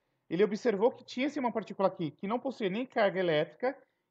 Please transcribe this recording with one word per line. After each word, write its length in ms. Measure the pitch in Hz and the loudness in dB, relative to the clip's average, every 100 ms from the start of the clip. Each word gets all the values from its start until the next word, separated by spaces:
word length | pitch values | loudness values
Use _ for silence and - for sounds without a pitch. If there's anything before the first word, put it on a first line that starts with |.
| _ _ - | _ _ -4
ele 140 | 165 | 0
observou 480 | 208 208 247 202 226 | 2 2 0 2 2
que 120 | 233 | 0
tinha-se 340 | - - 277 294 | -8 -4 -2 -2
uma 120 | 247 | -2
partícula 380 | 220 196 202 196 | -4 -6 0 0
aqui 200 | 185 160 | 0 -6
que 140 | - 196 | -4 -4
não 140 | 240 | -2
possuía 300 | 269 233 202 | -4 -2 -2
nem 160 | 196 262 | -2 -4
carga 340 | - 208 175 | 2 2 2
elétrica 580 | 180 151 165 - 247 285 - _ _ | 2 2 0 -2 -4 -4 -10 _ _